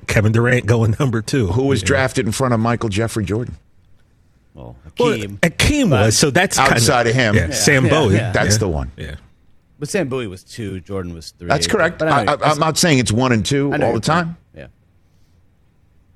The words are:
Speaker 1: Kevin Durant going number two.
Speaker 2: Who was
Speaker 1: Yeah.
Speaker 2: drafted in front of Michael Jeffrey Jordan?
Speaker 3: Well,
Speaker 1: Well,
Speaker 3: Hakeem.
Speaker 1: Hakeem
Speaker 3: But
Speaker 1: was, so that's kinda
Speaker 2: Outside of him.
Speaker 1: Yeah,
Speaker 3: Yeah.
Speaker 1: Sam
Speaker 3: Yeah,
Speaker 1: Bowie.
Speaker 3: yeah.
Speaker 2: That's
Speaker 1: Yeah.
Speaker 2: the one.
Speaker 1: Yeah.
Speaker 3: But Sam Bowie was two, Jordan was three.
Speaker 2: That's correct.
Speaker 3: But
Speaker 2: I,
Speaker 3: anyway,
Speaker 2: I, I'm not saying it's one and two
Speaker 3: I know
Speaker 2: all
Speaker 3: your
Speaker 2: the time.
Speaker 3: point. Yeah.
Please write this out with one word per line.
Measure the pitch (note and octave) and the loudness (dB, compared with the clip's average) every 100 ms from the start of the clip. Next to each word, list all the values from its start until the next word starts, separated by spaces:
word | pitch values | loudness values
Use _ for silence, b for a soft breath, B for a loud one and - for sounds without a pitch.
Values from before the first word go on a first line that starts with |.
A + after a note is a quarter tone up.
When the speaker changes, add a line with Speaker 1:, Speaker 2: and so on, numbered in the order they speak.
| - | -2
Speaker 1:
Kevin | A2+ G#2 | 2 2
Durant | A2+ A#2+ B2 G2 | 2 2 2 2
going | A#2+ A2+ G#2 | 2 2 2
number | C#3 A2+ | 0 -2
two. | G#2+ C#3 F#2+ | -2 -2 0
Speaker 2:
Who | A2 | 0
was | C#3 B2+ | 0 0
Speaker 1:
Yeah. | F#2 | 0
Speaker 2:
drafted | C#3 C3 - A2+ | 0 0 -2 -4
in | |
front | G#2 C3 | -2 0
of | A2+ | 0
Michael | A#2 A#2 A2+ | 0 -2 -2
Jeffrey | F#2+ A2+ - | -2 -2 -4
Jordan? | F2+ G#2+ B2 - _ _ _ - _ _ _ _ _ | -4 -4 -6 -12 _ _ _ -20 _ _ _ _ _
Speaker 3:
Well, | D2 A#1+ B1 D#2+ - | -20 -18 -18 -12 0
Speaker 1:
Well, | A#3+ | 0
Speaker 3:
Hakeem. | A2+ G2+ G2+ | 0 -6 -8
Speaker 1:
Hakeem | E3+ - - D4 A3+ | -8 -2 0 2 0
Speaker 3:
But | A2+ G#2+ | 2 2
Speaker 1:
was, | - | 2
so | D3+ | 2
that's | E3+ F#3+ - | 2 0 2
kinda | C3+ B2+ | 2 2
Speaker 2:
Outside | A2+ B2+ A#2 | 2 2 2
of | B2 | 2
him. | A2+ G#2 | 2 2
Speaker 1:
Yeah, | E2+ | 0
Speaker 3:
Yeah. | |
Speaker 1:
Sam | A#2+ - C3+ B2 | 0 2 4 4
Speaker 3:
Yeah, | |
Speaker 1:
Bowie. | D3+ A#2 G#2 | 2 4 2
Speaker 3:
yeah. | G2 | 0
Speaker 2:
That's | G#2+ G2 G#2+ | 0 0 0
Speaker 1:
Yeah. | |
Speaker 2:
the | G2+ | 0
one. | D2 B1+ - | -2 -6 -10
Speaker 1:
Yeah. | D2 D2+ - _ _ _ _ _ | -14 -14 -18 _ _ _ _ _
Speaker 3:
But | D3 | -6
Sam | G3+ C#3 | -4 -2
Bowie | C3 A2 | -4 -6
was | F#2 | -10
two, | - - G2+ F#2+ | -16 -12 -8 -10
Jordan | F2+ G2 F2 | -8 -8 -8
was | E2 - | -12 -16
three. | - F2 | -12 -2
Speaker 2:
That's | C#3 - | -2 0
correct. | G#3+ E3+ E3 | 0 0 0
Speaker 3:
But | D#3+ | 0
Speaker 2:
I, | C#3 | 2
Speaker 3:
anyway, | G#2 C#3 | 0 0
Speaker 2:
I, | C3 | 0
I'm | D3 | 2
not | D#3+ - | 0 2
saying | F3+ C3 | 2 4
it's | G#2+ | 2
one | G#2+ C3 | 0 2
and | A2+ - | 2 0
two | C#3 C#3+ | 0 0
Speaker 3:
I | D3 | 0
know | G#2+ | 0
Speaker 2:
all | |
Speaker 3:
your | A2+ | 0
Speaker 2:
the | D3 | 0
time. | E3 E3 | 0 -2
Speaker 3:
point. | E3+ _ - | -8 _ -20
Yeah. | C#2 _ _ _ _ _ _ _ _ _ _ _ _ _ _ | -20 _ _ _ _ _ _ _ _ _ _ _ _ _ _